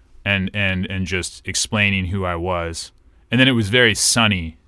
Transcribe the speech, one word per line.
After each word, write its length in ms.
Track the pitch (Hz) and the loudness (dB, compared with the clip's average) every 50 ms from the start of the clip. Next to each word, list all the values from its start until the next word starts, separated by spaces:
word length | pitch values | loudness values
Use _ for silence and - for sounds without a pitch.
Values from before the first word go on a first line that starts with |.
| _ _ - - - | _ _ -18 -10 -4
and, 280 | 101 101 98 92 95 - | -2 0 0 -2 -2 -2
and, 320 | 104 101 95 92 90 92 | -2 -2 -2 0 -2 -4
and 220 | - 95 95 95 | -4 -4 -6 -4
just 380 | 90 95 90 85 - - - - | -2 -4 -4 -4 -6 -10 -14 -10
explaining 580 | 95 92 - - - 113 104 104 101 98 95 92 | -6 -4 -4 -4 -2 0 2 2 2 2 0 -2
who 200 | 87 101 98 92 | -2 -4 -2 -2
I 100 | 90 87 | -2 -4
was. 560 | 85 87 92 90 87 85 82 82 - - - _ _ _ _ _ _ _ - | -4 -4 -4 -2 -4 -4 -6 -8 -10 -12 -16 _ _ _ _ _ _ _ -2
And 80 | 117 127 | 2 4
then 80 | 131 | 4
it 60 | 135 127 | 4 4
was 160 | 117 107 95 | 2 0 2
very 260 | 113 127 123 110 98 | 4 4 6 4 4
sunny, 640 | - - - - 120 113 104 98 90 82 80 - _ _ | 2 0 0 2 2 2 2 2 0 -4 -8 -12 _ _